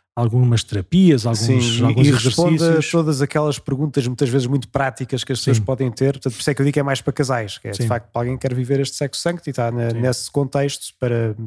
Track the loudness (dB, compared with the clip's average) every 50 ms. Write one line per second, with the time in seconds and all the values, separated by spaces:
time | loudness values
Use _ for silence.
0 | _ _ _ -2 0 2 2 4 4 4 4 2 0 -2 -4 -6 -2 2 4 6
1 | 6 6 6 4 2 0 0 0 2 2 2 2 2 2 2 2 2 2 4 6
2 | 6 6 4 4 2 0 2 2 2 4 4 4 4 4 4 2 2 0 0 0
3 | 2 2 0 0 -2 -2 0 0 0 0 -2 -4 -4 -6 -4 -2 -2 -2 0 -2
4 | -2 -2 -2 -2 0 0 2 0 0 0 0 -2 -2 -4 -4 -4 -4 -4 -4 -8
5 | -8 -6 -6 -6 -4 -4 -6 -4 0 0 2 2 0 0 -2 -2 -2 -4 -2 0
6 | 0 0 0 -2 -4 -8 -6 -4 -2 -2 0 0 0 0 2 0 0 0 -2 -2
7 | -2 -2 -2 -2 -2 -2 -2 -2 -4 -6 -10 -12 -12 -10 -6 -4 -2 -2 -2 -2
8 | -4 _ -6 -4 -4 -4 -4 -4 -4 -4 -4 -4 -2 0 0 0 0 -2 -4 -6
9 | -6 -6 -6 -4 -4 -4 -4 -6 -8 -8 -4 -4 -2 -2 -2 -2 -2 -2 -2 0
10 | 0 -2 -2 -2 -6 -6 -4 -4 -2 -2 -2 -2 -2 -2 -4 -8 -12 -16 -8 _
11 | -4 -2 0 0 -2 -2 -4 -6 -10